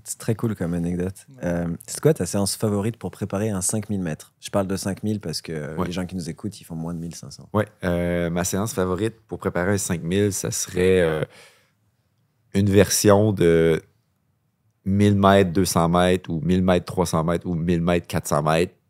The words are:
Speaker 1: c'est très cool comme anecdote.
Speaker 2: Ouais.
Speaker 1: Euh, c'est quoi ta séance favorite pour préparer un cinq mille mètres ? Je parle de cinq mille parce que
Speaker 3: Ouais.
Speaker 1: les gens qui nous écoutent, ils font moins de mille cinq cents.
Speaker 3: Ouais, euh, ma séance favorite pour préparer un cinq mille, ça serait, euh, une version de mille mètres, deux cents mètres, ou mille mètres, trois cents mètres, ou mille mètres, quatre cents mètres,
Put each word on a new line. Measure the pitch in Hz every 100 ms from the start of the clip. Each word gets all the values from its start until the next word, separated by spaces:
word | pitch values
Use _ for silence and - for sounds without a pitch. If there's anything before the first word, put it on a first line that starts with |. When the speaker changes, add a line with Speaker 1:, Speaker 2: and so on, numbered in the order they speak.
Speaker 1:
c'est | - -
très | -
cool | 104 117
comme | 104 85
anecdote. | 87 85 87 92 - - 131
Speaker 2:
Ouais. |
Speaker 1:
Euh, | 87 85 85 85 -
c'est | -
quoi | 147
ta | 156 87
séance | 104 98
favorite | - 110 101 107 117
pour | 92
préparer | - 101 98 110
un | 95
cinq | - 110 104
mille | 101
mètres ? | 87 78 - _
Je | -
parle | 104 95
de | 95
cinq | 101 92
mille | 107 104
parce | 82 78
que | - 78 73 78
Speaker 3:
Ouais. | 90
Speaker 1:
les |
gens | 87
qui | 87 92
nous | 80
écoutent, | 78 104 -
ils |
font | -
moins | 82 82
de | 85
mille | 85
cinq | 80 69
cents. | - 71
Speaker 3:
Ouais, | 104 104 _
euh, | 90 87 87 87 85
ma | 87
séance | 87 95 113
favorite | - 92 90 110 - _
pour | 87
préparer | 95 87 90
un | 101
cinq | - 85
mille, | 80 95 104
ça | 92 -
serait, | - - 90 92 92
euh, | 82 78 - - - _ _ _ _ _ _ _ _ _ _
une | 98 101
version | 101 92 - 104 101 107
de | 95 85 82 82 78 - _ _ _ _ _ _ _ _ _
mille | 95 101 104 101
mètres, | 98 101 92
deux | 82
cents | 87 90 85
mètres, | 90 90 92 -
ou | 82
mille | 78 92
mètres, | 92 90
trois | - - 85
cents | 82
mètres, | 80 85 92
ou |
mille | 85 85 85
mètres, | 85 87 -
quatre | 80 -
cents | 73
mètres, | 78 80 90 - _